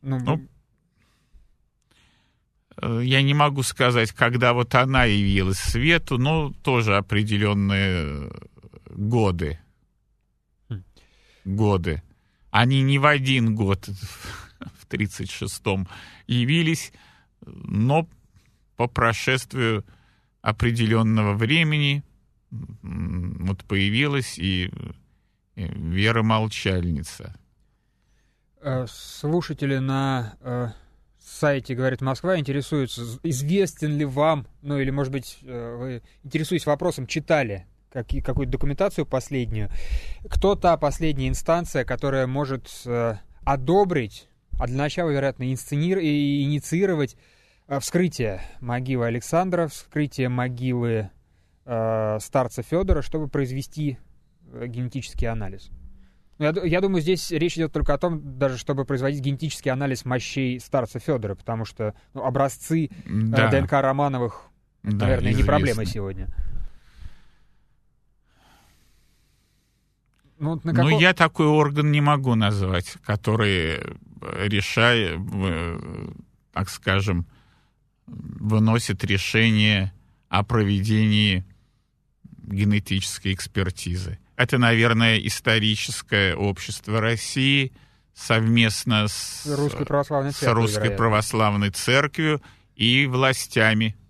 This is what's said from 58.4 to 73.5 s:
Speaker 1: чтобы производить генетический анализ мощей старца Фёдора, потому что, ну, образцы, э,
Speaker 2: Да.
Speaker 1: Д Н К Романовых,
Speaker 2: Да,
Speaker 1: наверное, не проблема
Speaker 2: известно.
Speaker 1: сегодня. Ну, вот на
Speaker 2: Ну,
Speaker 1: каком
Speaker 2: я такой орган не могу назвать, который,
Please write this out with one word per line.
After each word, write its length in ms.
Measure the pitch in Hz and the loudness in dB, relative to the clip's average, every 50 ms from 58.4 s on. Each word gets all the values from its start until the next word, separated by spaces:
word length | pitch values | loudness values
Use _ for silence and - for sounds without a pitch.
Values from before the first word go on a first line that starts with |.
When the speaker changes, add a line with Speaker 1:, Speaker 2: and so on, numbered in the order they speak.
| 139 135 127 120 | -2 -2 -2 -4
Speaker 1:
чтобы 260 | - - 147 135 135 | -4 -4 -4 -4 -2
производить 380 | - 143 127 127 135 143 143 | -4 -4 -2 -2 -2 -4 -2
генетический 480 | 131 139 139 131 - 151 - - - 143 | -2 -4 -4 -2 -4 -6 -8 -6 -4 -4
анализ 340 | 131 131 143 139 131 120 - | -2 -2 -2 -2 -4 -4 -4
мощей 540 | 127 127 127 120 - - 139 135 127 123 127 | -4 -4 -4 -4 -4 -4 -4 -2 -2 -4 -6
старца 380 | - - - 135 123 110 - 123 | -8 -4 -2 -2 -2 -2 -6 -10
Фёдора, 360 | - - 151 127 110 101 98 | -4 -2 -2 -2 -2 -4 -6
потому 300 | - - - 117 113 113 | -8 -6 -8 -6 -6 -6
что, 280 | - - - 110 107 104 - _ _ _ | -8 -8 -6 -6 -6 -6 -8 _ _ _
ну, 80 | 135 110 | -6 -4
образцы, 640 | - 123 135 139 139 - - - - 160 165 160 | -2 0 2 0 0 0 -6 -6 -2 0 0 0
э, 40 | 139 - - - | -2 -6 -12 -12
Speaker 2:
Да. 440 | - - 104 110 110 113 113 113 113 | -4 -2 -2 0 2 4 4 4 6
Speaker 1:
Д 80 | 113 135 | 4 4
Н 80 | - 90 | 2 4
К 120 | - 139 | 2 2
Романовых, 600 | 135 131 135 139 143 143 135 127 123 117 - - - - _ _ _ _ _ _ | 4 4 2 2 2 0 0 0 -4 -4 -6 -8 -20 -20 _ _ _ _ _ _
Speaker 2:
Да, 240 | _ 101 104 101 104 | _ -4 -2 0 2
Speaker 1:
наверное, 280 | 123 131 127 - 101 - | 2 2 2 2 2 4
не 100 | - - | 4 4
проблема 400 | - 143 151 147 135 117 110 110 | 4 4 4 4 2 0 0 -2
Speaker 2:
известно. 100 | - - | -4 -4
Speaker 1:
сегодня. 340 | 110 98 98 95 90 92 - - - - - - - - - - - _ - - - - - - - - - _ _ _ _ _ _ _ _ _ _ _ _ _ _ _ _ _ _ _ _ _ _ _ _ _ _ _ _ _ _ _ _ _ _ _ _ _ _ _ _ _ _ _ _ _ _ _ _ _ _ _ _ _ _ _ _ _ _ _ _ _ _ | -4 -6 -6 -6 -6 -6 -6 -4 -2 -2 -2 0 -2 -4 -4 -6 -12 _ -20 -20 -16 -16 -16 -16 -16 -20 -20 _ _ _ _ _ _ _ _ _ _ _ _ _ _ _ _ _ _ _ _ _ _ _ _ _ _ _ _ _ _ _ _ _ _ _ _ _ _ _ _ _ _ _ _ _ _ _ _ _ _ _ _ _ _ _ _ _ _ _ _ _ _
Ну, 120 | 151 151 | -4 -4
вот 140 | 165 160 - | -4 -4 -4
на 80 | 165 165 | 0 2
Speaker 2:
Ну, 100 | 120 123 | 4 6
Speaker 1:
каком 160 | - - 147 | 6 6 6
Speaker 2:
я 140 | 165 185 185 | 6 6 6
такой 320 | - 175 160 - - 160 | 6 4 4 6 4 4
орган 460 | 151 151 151 151 143 143 147 147 151 | 6 6 6 4 4 2 2 2 4
не 100 | 147 147 | 4 4
могу 320 | 143 147 147 143 135 131 120 | 4 4 2 2 2 2 2
назвать, 580 | 113 110 101 104 101 98 95 92 87 90 - - - _ | 2 2 2 2 0 0 0 0 0 -2 -4 -12 -18 _
который, 720 | - 104 101 - - 107 110 110 104 | -4 -4 -2 0 0 2 2 2 2